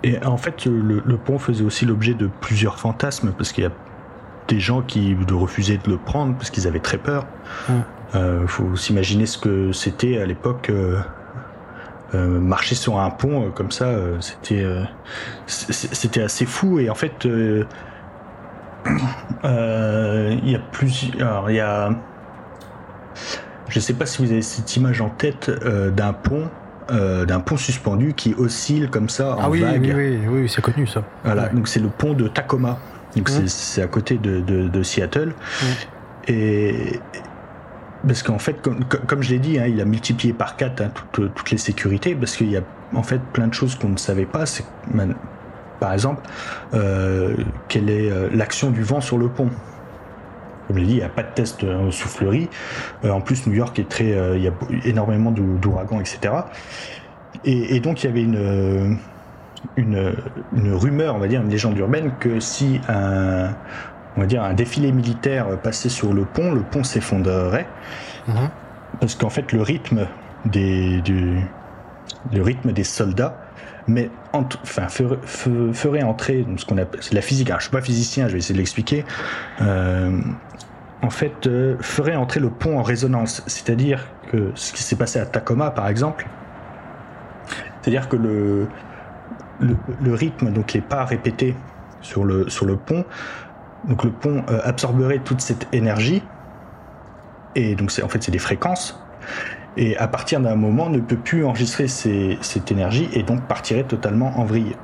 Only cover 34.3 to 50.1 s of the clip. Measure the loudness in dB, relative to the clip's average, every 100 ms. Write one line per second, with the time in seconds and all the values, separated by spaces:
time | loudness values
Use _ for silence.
34.3 | 0 2 2 4 2 2 0 2 2 0
35.3 | -4 -8 -2 0 -2 -6 -14 -18 -14 0
36.3 | 2 4 4 2 0 -2 -4 -8 -14 -14
37.3 | -16 -18 -18 -18 -18 -16 -2 2 2 2
38.3 | 0 0 0 0 0 0 0 0 0 2
39.3 | 2 4 2 2 2 2 2 0 2 2
40.3 | 2 -4 -2 -2 0 -4 -4 -6 0 0
41.3 | -2 -2 0 0 0 2 2 2 0 -2
42.3 | 0 2 2 -2 -10 -4 -2 0 0 0
43.3 | 2 2 2 0 0 0 0 0 0 0
44.3 | 0 -2 -2 -8 -10 -2 0 0 -2 -8
45.3 | -16 -16 -16 -16 -4 0 2 0 0 -8
46.3 | -12 -10 -12 -2 0 2 2 2 2 2
47.3 | 0 -2 -4 -2 0 2 2 2 2 2
48.3 | 2 2 0 2 2 2 0 2 2 2
49.3 | 2 -2 -2 -12 -16 -18 -18 -18